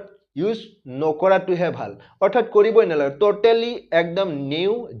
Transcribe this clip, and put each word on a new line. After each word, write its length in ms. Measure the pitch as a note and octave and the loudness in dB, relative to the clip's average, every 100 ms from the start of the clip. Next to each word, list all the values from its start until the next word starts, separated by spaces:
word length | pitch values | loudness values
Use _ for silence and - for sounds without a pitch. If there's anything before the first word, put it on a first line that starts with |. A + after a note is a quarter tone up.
| - _ _ C3+ | -6 _ _ -6
ইউজ 240 | G3 A3 - _ C3 | -4 -4 -10 _ -14
নকৰাটোহে 800 | C3 D#3 D3+ F#3 F#3+ F#3 F3 E3+ | -4 -4 0 2 2 2 -2 -2
ভাল, 260 | - A2 G2 - _ | -4 -10 -14 -20 _
অৰ্থাৎ 240 | G3 A#3+ A3+ | 0 0 2
কৰিবই 360 | G#3 G#3+ A3 G3+ | 4 4 4 4
নালাগে। 300 | D3+ C#3 C#3 | 2 -2 0
ট'টেলি 520 | G#3 G3+ A#3 A3+ A#3 A#3+ - | 0 2 2 2 0 -6 -2
একদম 360 | E3 E3+ F3 F#3+ C#3+ C#3 | 0 0 -2 -4 -4 -6
নিউ, 220 | D3+ F#3+ A#3 A#3 A#2 | -4 -2 -4 -6 -10